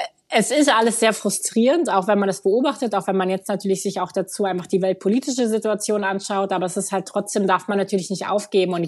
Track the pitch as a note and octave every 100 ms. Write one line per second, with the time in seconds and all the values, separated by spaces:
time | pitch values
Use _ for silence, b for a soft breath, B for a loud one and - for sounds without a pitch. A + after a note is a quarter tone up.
0 | - - _ A#3 - D4+ C#4+ A3+ A#3 A3+
1 | A3 G#3+ G#3 - - A3+ B3 E4+ A#3+ F#3+
2 | F#3 G3+ G3 F#3 G3 A3+ C#4+ - A#3+ G3+
3 | F#3+ F#3+ F#3 F#3 - G3 G3 F#3+ G3+ F3+
4 | F3+ G3 F3 - F#3+ F3+ E3+ F#3+ F#3+ F#3
5 | G3 A#3+ C#4 B3+ A#3 G#3+ G#3+ G#3 - G#3
6 | G3 G3 - G3 G3 F#3 F3+ G3 F#3+ F#3+
7 | - G#3 G#3 - F#3+ F3+ - G3+ F#3+ G3
8 | E3+ F#3 - G3 - G3 F3+ F3